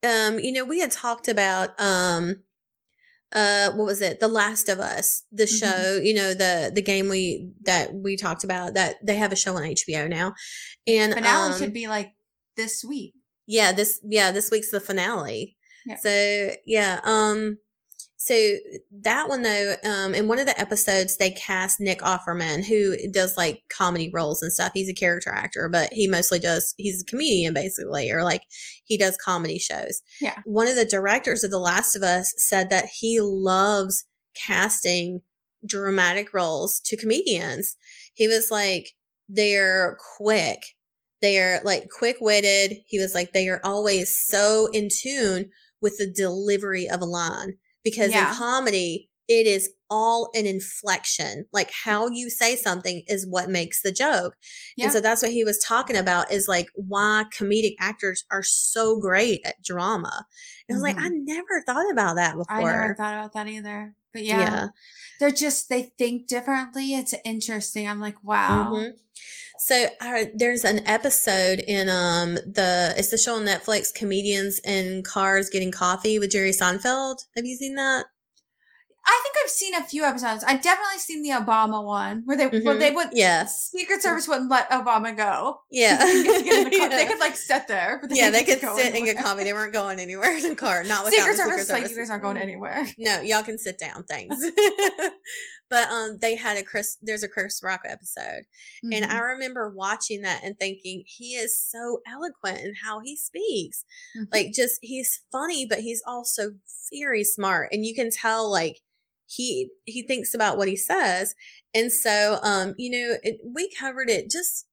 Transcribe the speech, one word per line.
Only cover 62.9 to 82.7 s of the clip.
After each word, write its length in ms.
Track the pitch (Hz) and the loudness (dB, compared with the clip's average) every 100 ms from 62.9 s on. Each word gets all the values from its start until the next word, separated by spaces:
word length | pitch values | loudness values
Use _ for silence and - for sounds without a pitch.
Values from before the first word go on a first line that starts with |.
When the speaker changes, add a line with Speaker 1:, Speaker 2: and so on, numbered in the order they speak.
Speaker 2:
thought 200 | 208 214 | -2 -4
about 180 | 208 214 | -6 -8
that 140 | 214 214 | -8 -8
either. 460 | 214 208 208 214 - _ | -10 -10 -10 -12 -18 _
But 80 | 226 | -10
yeah, 140 | 214 220 | -2 2
Speaker 1:
Yeah. 280 | - - 208 - - - - - | 2 0 -6 -10 -20 -20 -20 0
Speaker 2:
they're 100 | 285 | 2
just, 380 | 277 294 269 - | 2 0 -2 -2
they 240 | 247 247 _ | -4 -4 _
think 280 | 240 240 240 | -2 -2 -4
differently. 680 | 247 247 269 254 254 269 | -6 -2 -2 -4 -6 -4
It's 200 | 269 - - | -4 -4 -6
interesting. 600 | 226 220 214 220 208 214 208 | -6 -6 -4 -4 -6 -6 -6
I'm 140 | 208 | -6
like, 220 | 214 208 | -8 -10
"Wow." 480 | 202 208 190 202 214 | -2 0 4 2 2
Speaker 1:
Mm-hmm. 240 | 220 220 254 _ - - - - - | -4 -6 -10 _ -20 -18 -18 -18 -8
So, 280 | - 254 233 - | 2 2 2 -2
uh, 240 | 240 240 220 | -4 -2 -2
there's 300 | 220 240 240 | 0 0 2
an 220 | 208 214 214 | 2 0 2
episode 760 | 220 277 - - 190 185 185 | 2 2 2 2 2 4 2
in, 280 | - 202 190 | 0 0 2
um, 460 | 185 175 170 175 | 2 2 2 0
the, 580 | 175 - 202 185 180 175 - | -2 -4 0 2 4 2 0
it's 120 | 202 | 0
the 60 | 226 | 0
show 200 | 247 226 | 0 0
on 80 | |
Netflix, 500 | 208 180 - 208 - | 0 -2 0 0 0
Comedians 640 | - 208 196 202 202 196 190 | -4 -2 -2 0 0 0 -4
in 380 | - 196 185 190 | -2 -2 -2 -6
Cars 440 | 190 - 190 190 190 | -6 -2 2 2 2
Getting 220 | 196 185 | -2 -2
Coffee 480 | 180 180 185 214 214 | 0 0 2 2 2
with 140 | 202 | 2
Jerry 180 | 202 190 | 2 2
Seinfeld. 760 | 190 180 190 247 262 269 262 - - | 2 2 2 0 0 -2 -6 -10 -6
Have 80 | 240 | -6
you 100 | 254 | -6
seen 200 | 269 269 | -6 -2
that? 300 | 269 262 - _ _ _ _ _ _ _ _ _ - | 0 0 -4 _ _ _ _ _ _ _ _ _ 4
Speaker 2:
I 140 | 480 | 4
think 120 | 539 571 | 4 0
I've 60 | 571 | 0
seen 240 | - 392 | 0 -2
a 80 | 359 | -2
few 180 | 294 285 | -2 0
episodes. 400 | 294 254 240 220 | 0 0 -2 -2
I've 180 | - 269 | 0 2
definitely 360 | 339 381 403 381 | 4 4 2 -4
seen 240 | - 320 | -6 -6
the 60 | 294 | -2
Obama 540 | 262 214 220 220 220 | -2 2 4 4 0
one 380 | 208 202 196 214 | -2 -2 -2 -6
where 140 | 233 277 | -2 2
they, 80 | 269 | 2
where 160 | 226 | 2
Speaker 1:
Mm-hmm. 160 | 226 | 2